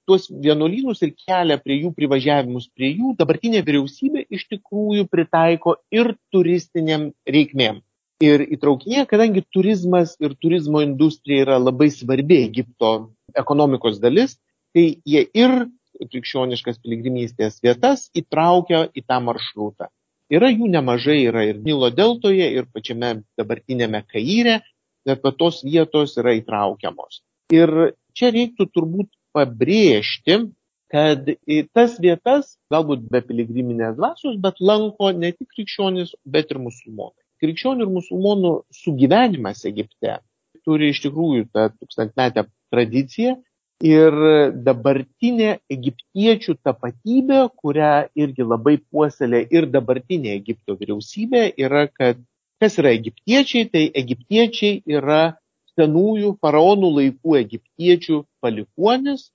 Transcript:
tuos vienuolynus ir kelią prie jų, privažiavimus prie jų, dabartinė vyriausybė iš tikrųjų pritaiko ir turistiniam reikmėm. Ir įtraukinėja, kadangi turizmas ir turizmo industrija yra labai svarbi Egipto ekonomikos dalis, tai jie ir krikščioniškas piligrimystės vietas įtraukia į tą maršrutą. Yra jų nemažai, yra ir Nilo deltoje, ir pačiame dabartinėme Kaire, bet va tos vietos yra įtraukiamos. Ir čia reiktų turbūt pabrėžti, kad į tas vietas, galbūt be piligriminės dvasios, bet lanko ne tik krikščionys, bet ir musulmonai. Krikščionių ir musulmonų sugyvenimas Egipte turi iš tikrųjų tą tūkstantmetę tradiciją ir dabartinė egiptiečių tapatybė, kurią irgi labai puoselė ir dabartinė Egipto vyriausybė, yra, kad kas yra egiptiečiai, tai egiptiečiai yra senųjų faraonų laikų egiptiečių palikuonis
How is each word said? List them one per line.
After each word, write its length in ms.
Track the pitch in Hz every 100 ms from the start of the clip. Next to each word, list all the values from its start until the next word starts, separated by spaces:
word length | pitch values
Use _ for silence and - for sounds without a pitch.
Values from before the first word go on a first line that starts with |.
tuos 280 | - 190 -
vienuolynus 720 | 139 143 151 160 214 269 214
ir 100 | 156
kelią 460 | - - 185 170 139
prie 220 | - 139
jų, 100 | 175
privažiavimus 760 | 160 147 135 135 143 123 123 120
prie 240 | - 131
jų, 200 | 165 262 226
dabartinė 460 | 156 160 233 220
vyriausybė 640 | 151 143 139 - 269 302 -
iš 220 | 196 -
tikrųjų 580 | 202 _ 202 208 208 190
pritaiko 720 | 175 160 165 165 165 175 - _
ir 280 | 214 233 226 _
turistiniam 840 | 190 170 175 - 170 156 156 151 _
reikmėm. 600 | - 143 143 139 113 107 _ _ _ _
Ir 220 | 151 147
įtraukinėja, 640 | 143 147 147 135 196 262 269
kadangi 380 | 208 226 196 -
turizmas 720 | 190 190 208 175 180 165 -
ir 160 | 151 139
turizmo 460 | 165 175 147 151
industrija 640 | 147 135 156 156 139 139 135
yra 140 | 131
labai 280 | 127 127 151
svarbi 540 | - 123 131 143 170
Egipto 720 | 117 110 120 _ 110 110 110 _ -
ekonomikos 720 | - 131 147 147 127 120 101
dalis, 340 | 117 165 262 - _ _ _ 170
tai 220 | 170 143
jie 220 | 147 147
ir 320 | 123 214 254 254 240 _ _ -
krikščioniškas 840 | - 127 120 135 127 120 - 117
piligrimystės 800 | 120 117 127 123 117 - 107 -
vietas 480 | 123 123 247 269 -
įtraukia 760 | 170 - 156 165 180 175 165 160
į 180 | 135 -
tą 160 | 127
maršrutą. 680 | 120 120 - 104 107 _ - _ _ _ _
Yra 180 | 156 254
jų 160 | 220 233
nemažai, 540 | 170 127 120 123 151
yra 240 | 120 113 107
ir 140 | 104
Nilo 260 | 113 147 123
deltoje, 560 | 123 214 240 208 190 160
ir 220 | 120 123
pačiame 540 | 113 - 117 120 113 -
dabartinėme 720 | - 107 - - 127 113 107
Kaire, 560 | - 110 120 220 240 226 _ _ _ _ 135
bet 180 | 135
va 80 | 139
tos 320 | 135 170 160
vietos 540 | 135 165 160 156 147 -
yra 180 | 120 113
įtraukiamos. 880 | 110 107 101 95 92 - - - _ _ _
Ir 460 | 160 165 156 165 - _
čia 200 | - 247
reiktų 380 | 226 240 - 190
turbūt 400 | 175 160 185 202 _ _
pabrėžti, 1120 | 151 131 113 123 214 190 107 107 - - 196 220 _ _ _ _
kad 320 | 151 151 147 135
į 380 | - - 151 147
tas 300 | 233 240 240
vietas, 580 | 175 165 226 285 269 _ _
galbūt 420 | 151 151 135 113
be 160 | 123
piligriminės 720 | 120 117 117 120 123 117 113 117
dvasios, 400 | 226 339 294 214
bet 200 | 185 185
lanko 520 | 185 214 214 208 196
ne 200 | 180 170
tik 180 | 175 262
krikščionys, 680 | - 202 - 196 185 175 -
bet 300 | 135 151 156
ir 100 | 143
musulmonai. 560 | 123 113 113 107 - _ _ _
Krikščionių 500 | 156 160 254 254 208
ir 60 |
musulmonų 600 | 185 175 180 196 202 175 151 -
sugyvenimas 920 | - - 135 135 202 247 160 98 101 98
Egipte 520 | 104 107 _ 107 - _ _ _ _
turi 320 | - 156 151
iš 100 | 139
tikrųjų 440 | 143 151 165 127 107
tą 220 | 107 110
tūkstantmetę 760 | _ - - 110 - 127 113 104 _ _
tradiciją 720 | 117 113 120 135 - 240 254 _ _ _ _
ir 340 | 160 156 160 147 156 151 139 127
dabartinė 1040 | 123 123 139 135 131 _ 233 233 214 214
egiptiečių 920 | _ 135 127 - _ 190 220 220 202 156
tapatybė, 880 | 143 123 120 - 214 254 262 269 254
kurią 420 | _ 151 147 151 147 143
irgi 320 | 147 147 131
labai 320 | 117 117 123 147
puoselė 680 | _ 151 147 - 123 120 123
ir 220 | 165 147
dabartinė 640 | 139 117 127 - 180 120 101
Egipto 400 | 104 117 - 95
vyriausybė, 720 | 104 104 - 202 226 247 214
yra, 340 | - 135 147 147
kad 320 | - 127 123 _ _ _ _
kas 140 | 220 -
yra 140 | 147
egiptiečiai, 800 | 117 110 _ - 262 269 240 226
tai 140 | 165 156
egiptiečiai 920 | 147 123 123 _ 214 233 226 208 196
yra 560 | - 147 135 151 165 165 _ _ _ -
senųjų 580 | 156 156 208 220 202 202
faraonų 540 | 156 147 170 202 185
laikų 460 | 143 135 131 165 147
egiptiečių 840 | 110 117 _ - 175 175 170 151 147 _
palikuonis 920 | 123 107 - - 202 254 277 269 -